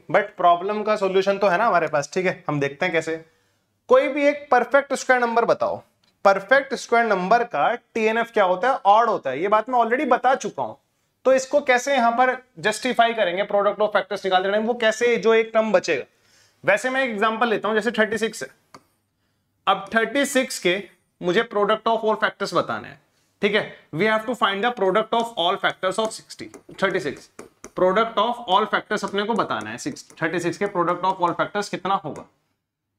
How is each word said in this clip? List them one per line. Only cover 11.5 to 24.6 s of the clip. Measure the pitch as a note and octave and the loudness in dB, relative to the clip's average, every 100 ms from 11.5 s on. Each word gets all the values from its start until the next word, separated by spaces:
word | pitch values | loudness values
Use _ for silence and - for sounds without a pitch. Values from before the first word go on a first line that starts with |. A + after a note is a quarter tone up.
| D4 | -2
कैसे | C#4 B3 C#4 | 2 0 0
यहां | C#4 A#3 | 0 2
पर | A#3 B3+ B3 - E3 | 2 0 0 -10 -6
जस्टिफाई | E3+ - B3+ A#3 A#3 | -4 -2 -2 2 2
करेंगे | A3 F3+ F3+ G3+ | 2 -2 -2 -2
product | G3+ G3+ G3 | 0 0 0
of | G#3 | 0
factors | G#3 - G3+ F#3+ | 0 -2 -6 0
निकालते | F#3 G3 | 0 2
टाइम, | G#3+ | 0
वो | A3 | -2
कैसे, | A#3 A3 G#3+ A#3+ A#3 | 0 0 2 0 2
जो | G#3+ | 4
एक | A3+ A3+ | 2 2
टर्म | A3 A3 | 0 2
बचेगा? | F#3 F3 C#3 - _ _ _ _ _ | 0 2 -4 -4 _ _ _ _ _
वैसे | F3 G3+ B3+ | 0 0 0
मैं | C4 | -2
एक | C4 | -2
एग्जांपल | G#3 A3 A3 A#3+ | 0 0 2 0
लेता | G3 G3+ | 0 0
हूं, | A3 | 0
जैसे | A3 | 0
थर्टी | A3 G#3+ G#3+ | 0 0 0
सिक्स | A3 - | -4 -6
है, | - _ _ - _ _ _ _ _ _ _ _ - | -12 _ _ -20 _ _ _ _ _ _ _ _ -2
अब | F#3+ - A3+ | -2 -2 -2
थर्टी | A3 C#4 C#4 | 0 0 0
सिक्स | C4 A#3 - | 0 -2 -2
के | F3+ F#3+ - _ _ _ | -2 -2 -6 _ _ _
मुझे | F3 F3 A#3 | -2 0 0
product | G#3 G3+ G#3+ A3+ | -2 0 0 0
of | A3+ G#3+ | -2 0
all | G#3 | 0
factors | G3 - G3 | -2 -4 -2
बताना | E3+ B2+ A2 G2+ | -2 -2 -6 -10
है, | G2 _ _ _ _ | -20 _ _ _ _
ठीक | G#3 G#3 | -2 0
है। | D3+ - _ D3+ | -4 -12 _ -2
We | G#3+ | 0
have | A3 A3 | 0 -2
to | A#3 | -2
find | G#3 G3 | -2 0